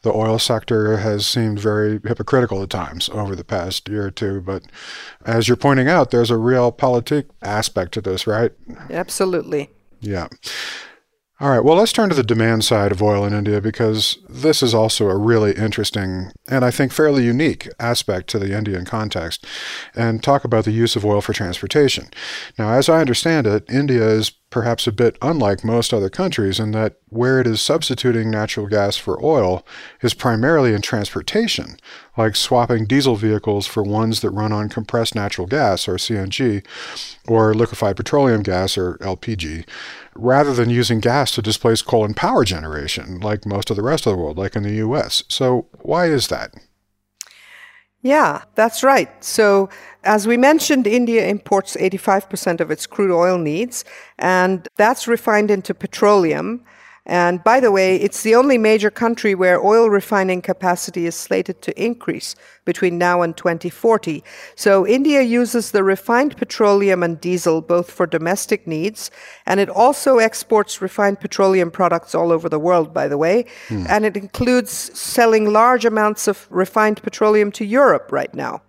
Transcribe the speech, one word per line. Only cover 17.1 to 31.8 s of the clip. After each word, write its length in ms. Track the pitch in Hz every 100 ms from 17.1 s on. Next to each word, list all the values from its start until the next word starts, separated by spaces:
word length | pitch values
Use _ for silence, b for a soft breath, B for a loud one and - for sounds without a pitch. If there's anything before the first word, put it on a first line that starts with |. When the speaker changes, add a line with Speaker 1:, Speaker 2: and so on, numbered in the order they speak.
| 139
Speaker 1:
unique 440 | 120 120 156 - - -
aspect 500 | 117 120 - 92 -
to 80 | 113
the 160 | 98 101
Indian 300 | 104 92 90
context, 600 | 110 107 95 82 - B B B B B -
and 260 | 117 113
talk 220 | - 139
about 220 | 123 110 107
the 60 |
use 240 | 110 117 113
of 100 | 104
oil 160 | 104
for 120 | 101
transportation. 760 | 107 92 90 101 147 139 - - B B B B -
Now, 140 | 107
as 160 | 123 139
I 100 | 160
understand 480 | 147 120 165 160 113
it, 160 | 104 -
India 380 | 131 143 123 110
is 240 | 110 110 _ _
perhaps 340 | 123 117 117 -
a 60 |
bit 260 | 104 117 -
unlike 420 | 135 165 104 98
most 300 | 113 117 113
other 160 | 113 95
countries 500 | - 185 - 98 95
in 120 | 107
that 260 | 107 110 _ _
where 320 | 113 123 131
it 80 | 120
is 140 | 110
substituting 680 | - 156 - 123 127 117 110
natural 380 | 107 107 - 104
gas 300 | 104 101 -
for 260 | - 73
oil 420 | 147 151 95 92 - B B B
is 120 | 117
primarily 600 | - 127 110 127 165 127
in 80 | 104
transportation, 960 | - 110 101 - - 214 226 - - -